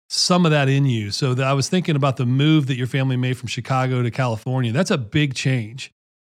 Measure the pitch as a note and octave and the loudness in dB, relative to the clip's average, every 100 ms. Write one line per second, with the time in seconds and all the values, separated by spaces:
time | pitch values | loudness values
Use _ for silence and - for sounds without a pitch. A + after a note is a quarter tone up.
0 | _ - - F3+ E3 D3+ C3+ C#3 C#3 A2+ | _ -4 2 4 4 4 4 2 2 0
1 | G#2 - C#3 B2+ C3+ C#3 C3+ F#3 E3 D3 | -2 -2 -2 0 0 0 0 0 0 0
2 | C#3 B2+ B2 C3 D3+ D#3 C3+ B2+ B2 C#3 | 0 0 0 2 4 4 2 -2 -2 -2
3 | C3 B2 B2+ B2+ G#2+ - G#2+ C3 C3 B2+ | 0 0 -2 -4 -6 -8 -2 -2 0 0
4 | A#2+ A#2+ B2+ A2 B2+ C3 A#2 B2+ G3 E3 | -2 -2 -2 -2 -4 -2 0 0 0 -2
5 | G#2 D3+ D3+ B2 C3+ B2+ G#2+ B2+ - _ | 0 0 0 0 -2 -2 -4 -10 -16 _
6 | _ _ | _ _